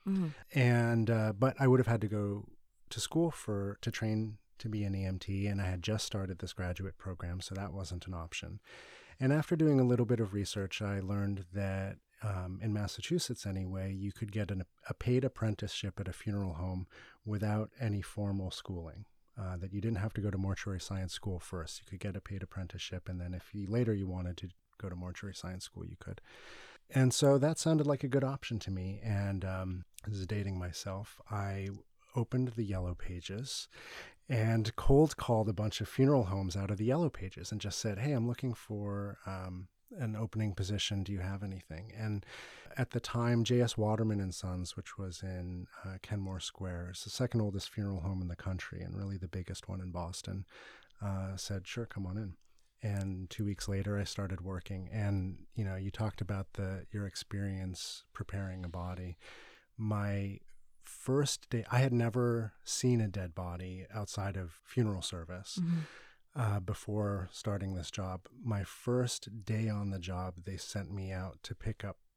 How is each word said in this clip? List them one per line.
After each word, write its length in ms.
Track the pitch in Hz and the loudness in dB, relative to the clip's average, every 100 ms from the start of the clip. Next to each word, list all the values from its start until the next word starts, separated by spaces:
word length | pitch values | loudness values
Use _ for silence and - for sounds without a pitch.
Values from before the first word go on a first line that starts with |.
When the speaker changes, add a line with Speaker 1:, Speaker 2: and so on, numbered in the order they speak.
| 202 | 0
Speaker 1:
Mm-hmm. 200 | 190 165 - - 143 | 2 0 -2 -2 4
Speaker 2:
And, 520 | 123 120 117 117 110 | 6 6 6 4 6
uh, 240 | 113 107 101 | 4 4 4
but 160 | 131 - | 4 6
I 60 | 135 | 8
would 140 | 127 | 8
have 60 | 117 | 8
had 140 | 117 | 4
to 80 | 104 | 2
go 380 | 104 101 101 - - - _ - | 0 0 -2 -8 -18 -20 _ -10
to 100 | - | -6
school 320 | - 160 170 | 0 4 2
for, 460 | - - 101 98 101 | 0 -2 -2 -2 -2
to 80 | - | -4
train 480 | - 110 110 110 107 _ - | 0 0 2 0 -6 _ -8
to 120 | 110 | -4
be 160 | 107 | 0
an 100 | 101 | 0
E 100 | 98 | 0
M 140 | 95 92 | 0 -2
T, 300 | - 98 101 | -2 0 2
and 120 | 98 | 2
I 40 | 95 | 0
had 160 | 90 | 0
just 240 | 85 107 - | 0 0 0
started 320 | 104 95 90 | -2 -4 -4
this 140 | 90 | -6
graduate 440 | - 90 90 95 - | -4 -2 -2 -4 -6
program, 440 | 92 87 87 90 | -8 -6 -4 -4
so 160 | - 95 | -4 -6
that 160 | 98 | -4
wasn't 340 | 95 90 90 - | -6 -6 -6 -6
an 80 | |
option. 460 | 87 80 - 82 98 - - - - - - | -6 -6 -8 -8 -12 -14 -20 -18 -20 -16 0
And 140 | 131 | 4
after 240 | 151 - 170 | 4 4 6
doing 240 | 156 139 | 8 8
a 40 | |
little 220 | 123 123 113 | 8 6 6
bit 140 | 120 | 4
of 120 | 104 | 4
research, 480 | 101 98 104 98 - | 0 0 -2 -2 -2
I 200 | 104 98 | 0 0
learned 440 | 95 101 101 95 92 | 0 0 2 0 -2
that, 440 | 95 98 95 98 - _ - | -2 0 0 -2 -6 _ -6
um, 380 | 110 92 92 92 | -2 -2 -2 -2
in 100 | 110 | 0
Massachusetts 720 | 104 101 - - 175 - 120 104 | 0 0 -4 0 0 0 -4 -2
anyway, 460 | 95 92 95 95 | -2 -2 -2 -2
you 200 | 95 101 | -2 -4
could 180 | - 107 | -4 -2
get 220 | 107 101 | 0 0
an, 100 | 95 87 _ - | -2 -4 _ -8
a 60 | |
paid 300 | - - 127 | -2 4 4
apprenticeship 720 | 135 - 113 101 107 - 101 - | 4 2 0 0 -2 -4 -4 -4
at 80 | 92 | -6
a 40 | |
funeral 420 | - 110 101 95 | -4 -2 0 0
home 320 | 78 92 92 92 - - - | -2 -2 -2 -6 -12 -20 -12
without 460 | 110 104 107 107 110 - | -4 0 2 2 0 -2
any 200 | 113 101 | 0 0
formal 520 | - - 101 98 92 | -2 -2 0 0 -2
schooling, 540 | - - 90 80 82 104 _ _ - | -6 -6 -6 -6 -12 -16 _ _ -8
uh, 200 | 92 90 | -6 -4
that 160 | 90 | -4
you 80 | 101 | -2
didn't 180 | 110 104 | 0 0
have 160 | 107 | -2
to 60 | - | 0
go 100 | 101 | 0
to 80 | 95 | 0
mortuary 420 | 95 95 - 92 | 0 -2 -2 -4
science 320 | - 98 92 | -2 -4 -4
school 280 | - 101 87 | -4 -4 -4
first. 400 | - 90 82 - | -4 -6 -6 -10
You 60 | - | -12
could 100 | 95 | -8
get 160 | 104 95 | -6 -6
a 40 | |
paid 240 | - 98 | -6 -8
apprenticeship, 640 | 92 - 90 95 - 90 - | -6 -6 -6 -6 -6 -6 -6
and 120 | 90 | -4
then 140 | 87 | -4
if 180 | 90 - | -6 -6
you, 120 | 104 98 | -6 0
later 260 | 117 117 | 2 4
you 140 | 104 95 | 2 0
wanted 300 | 90 90 85 | -2 -4 -6
to 100 | 90 - _ - | -10 -12 _ -10
go 80 | 98 | -8
to 60 | |
mortuary 400 | 87 90 90 101 | -6 -6 -8 -10
science 300 | 95 90 92 | -8 -8 -8
school, 200 | - - | -10 -10
you 120 | 85 - | -10 -10
could. 220 | - - - - - - - - - | -10 -12 -12 -20 -18 -18 -18 -20 0
And 220 | 135 127 | 6 6
so 260 | - 139 139 | 8 8 8
that 200 | 147 160 | 6 4
sounded 300 | 160 160 147 | 4 6 6
like 160 | 139 | 2
a 40 | 135 | 4
good 160 | 135 | 4
option 360 | 131 135 - 110 | 2 -2 -4 -4
to 100 | - | -2
me, 300 | 92 92 98 | -2 -2 -4
and, 420 | 110 101 101 98 | 0 2 2 0
um, 400 | 95 92 92 92 - - 104 | -2 -2 -2 -4 -8 -10 -6
this 100 | 101 | -4
is 100 | 92 | -2
dating 300 | 104 98 95 | -2 0 -2
myself, 600 | 87 82 101 95 104 - - | -4 -4 -4 -6 -6 -12 -6
I 420 | 104 98 98 98 101 - _ - | -2 -2 -2 -4 -6 -14 _ -6
opened 380 | 123 117 127 127 | -2 0 2 0
the 80 | 113 | 0
Yellow 300 | 104 92 90 | 0 0 0
Pages 720 | 87 - 90 - 98 135 - - - - - - - - | -2 -4 -4 -6 -6 -4 -6 -8 -14 -16 -14 -16 -14 -2
and 460 | 117 113 113 110 - | 2 4 4 2 4
cold 400 | - 139 156 - | 10 10 10 6
called 320 | - 113 107 | 2 4 4
a 20 | |
bunch 300 | 101 107 - | 2 0 0
of 60 | - | -2
funeral 360 | - 135 143 | 6 8 8
homes 320 | 95 98 95 98 | 4 2 0 0
out 140 | 98 | 0
of 80 | 101 | 0
the 60 | |
Yellow 260 | 110 147 160 | 2 4 2
Pages 420 | - 95 - - | 0 -8 -8 -6
and 80 | 104 | -4
just 180 | 107 - | -4 -2
said, 200 | 110 98 | -2 0
"Hey, 140 | 139 | 0
I'm 140 | 135 117 | 2 2
looking 280 | 120 131 | 0 -2
for, 640 | 117 - 104 104 101 101 98 - | -4 -6 -6 -4 -4 -4 -8 -8
um, 420 | 95 92 90 92 _ - 214 | -6 -6 -8 -12 _ -14 -6
an 180 | 117 107 | -4 -2
opening 380 | 110 110 107 | -2 0 0
position. 480 | 95 95 101 - 98 | 0 -2 0 0 0
Do 100 | 92 | -2
you 60 | 101 | -2
have 240 | 90 98 | -2 -4
anything?" 500 | 101 95 - 80 107 | -6 -8 -8 -10 -10
And 300 | 110 110 101 - - - - - - | -6 -2 -2 -4 -14 -16 -16 -10 -2
at 140 | 123 | -2
the 80 | 120 | -2
time, 440 | - 117 120 120 | -2 2 4 6
J 160 | 113 123 | 6 6
S 160 | 120 - | 6 4
Waterman 440 | 107 107 113 101 | 4 4 4 2
and 140 | 95 | 0
Sons, 420 | 87 92 90 87 - | -2 -4 -4 -4 -8
which 200 | - - | -10 -8
was 260 | 95 87 | -8 -6
in, 440 | 95 90 90 90 90 - | -6 -4 -4 -6 -8 -10
uh, 140 | 95 95 | -10 -8
Kenmore 400 | - 104 95 92 | -4 -2 -2 -4
Square, 500 | - - 92 87 87 | -6 -6 -6 -4 -6
it's 120 | 92 | -8
the 60 | 107 | -8
second 320 | - 127 117 | -2 2 4
oldest 260 | 107 98 - | 2 0 -4
funeral 320 | - 101 95 | -4 -2 0
home 220 | 90 92 | 0 0
in 60 | 90 | -2
the 80 | 85 | -4
country 440 | 95 92 - 90 | -2 -4 -4 -8
and 160 | 87 92 | -6 -4
really 220 | 98 98 | -4 -4
the 100 | 87 | -4
biggest 400 | 92 90 95 - | -4 -4 -8 -6
one 120 | 95 | -6
in 80 | 92 | -4
Boston, 560 | 87 85 92 - 95 92 - - - - - | -4 -4 -6 -6 -6 -6 -14 -20 -20 -20 -6
uh, 340 | 101 95 95 98 | -2 -2 -2 -4
said, 300 | - 98 92 | -4 -4 -4
"Sure, 180 | - | -6
come 220 | 113 - 92 | -4 -4 -4
on 100 | 98 | -2
in." 200 | 101 85 _ - _ - | -4 -8 _ -20 _ -6
And 460 | 110 101 98 92 92 | -2 0 0 -4 -6
two 160 | - | -2
weeks 240 | 101 98 - | -2 -2 -2
later, 300 | 98 98 101 | 0 2 0
I 60 | |
started 360 | 98 - 98 92 | 0 -2 -4 -4
working. 480 | 90 92 - 95 90 | -4 -6 -4 -6 -4
And, 560 | 110 104 98 92 - - | 0 2 2 0 -4 -8
you 100 | - 98 | -2 0
know, 80 | 95 | 0
you 140 | 95 | -4
talked 300 | - 110 - | 0 -2 -2
about 320 | 101 98 95 | -2 -2 -4
the, 320 | - 95 95 - | -4 -2 -4 -4
your 140 | 104 101 | -4 -4
experience 960 | - - 101 98 95 92 92 - - - | -6 -6 -2 -2 -2 -4 -4 -8 -10 -12
preparing 500 | - - 98 95 92 | -10 -6 -4 -4 -4
a 40 | 87 | -4
body. 480 | 87 90 90 90 85 - - - - _ - | -4 -4 -4 -6 -8 -12 -18 -20 -20 _ -2
My 640 | 110 104 101 101 98 98 - - - - | 2 2 2 2 0 -4 -12 -18 -20 -20
first 680 | - - - 135 139 - - | -18 -8 2 4 4 0 -2
day, 160 | 117 - | -2 2
I 60 | 123 | 4
had 160 | 131 | 6
never 580 | 120 117 120 120 117 110 - | 6 4 4 4 2 0 -6
seen 380 | - - 127 120 | -4 2 6 6
a 80 | 107 | 4
dead 260 | 95 90 | 0 -4
body 520 | 85 90 87 92 92 95 | -4 -6 -6 -6 -8 -8
outside 420 | 110 101 - 98 95 | -6 -6 -2 -2 -2
of 240 | 87 - - | -4 -8 -2
funeral 340 | - 110 95 | 4 4 2
service, 580 | - 87 82 90 104 - | -2 -6 -6 -8 -6 -2
Speaker 1:
Mm-hmm. 160 | 170 165 151 - - - _ 147 | 2 2 0 -10 -20 -20 _ -2
Speaker 2:
uh, 240 | 110 101 | 0 0
before 720 | 92 101 - 107 101 101 92 | -2 -6 -2 0 0 0 -4
starting 420 | - - 101 98 | -6 -2 -2 -2
this 160 | 92 76 | -2 -4
job. 360 | - 92 92 - 127 | -4 -4 -4 -10 -8
My 220 | 123 101 | -2 -2
first 800 | 95 - - 123 123 - - 110 101 | -2 -4 0 2 2 -2 -8 -10 -2
day 240 | 110 113 | 0 2
on 180 | 104 101 | 2 0
the 80 | 95 | -2
job, 360 | 87 90 92 87 | -2 -2 -4 -6
they 140 | 92 92 | -8 -8
sent 340 | - 104 95 | -6 -6 -4
me 180 | 98 95 | -4 -4
out 320 | 92 92 - | -4 -4 -8
to 100 | - | -10
pick 300 | - 113 - | -6 -4 -4
up 120 | 104 - _ | -6 -10 _